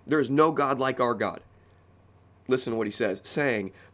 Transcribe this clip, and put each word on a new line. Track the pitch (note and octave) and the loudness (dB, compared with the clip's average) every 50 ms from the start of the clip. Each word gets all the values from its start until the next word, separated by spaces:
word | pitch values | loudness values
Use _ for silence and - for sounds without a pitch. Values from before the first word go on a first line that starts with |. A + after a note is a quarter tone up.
| - | -4
There | - D3 D#3 | 0 0 2
is | C3+ A#2 | 2 2
no | C3+ D3 D#3 D#3+ | 4 4 4 4
God | D3+ C#3+ C#3+ C3 C#3 B2+ | 4 2 0 0 0 0
like | C3 C3 B2+ - | -2 -2 0 0
our | B2+ A#2+ A#2 | 0 0 0
God. | G#2 A2 F#2+ E2+ - - - _ _ _ _ _ _ _ _ _ _ _ _ _ _ _ _ _ _ _ - | 0 -2 -4 -6 -8 -14 -20 _ _ _ _ _ _ _ _ _ _ _ _ _ _ _ _ _ _ _ 0
Listen | B2+ B2+ - B2 A2+ | 0 0 0 -2 -4
to | |
what | A2+ A2 | -2 -4
he | G#2 | -4
says, | G2+ - A#2 G2+ G2 G2 - | -2 -2 -2 -2 -2 -4 -4
saying, | - - D3 D3 C3+ A#2 G#2 G2 F#2 - - - - | -4 -2 0 0 0 -2 -2 -4 -8 -12 -16 -20 -14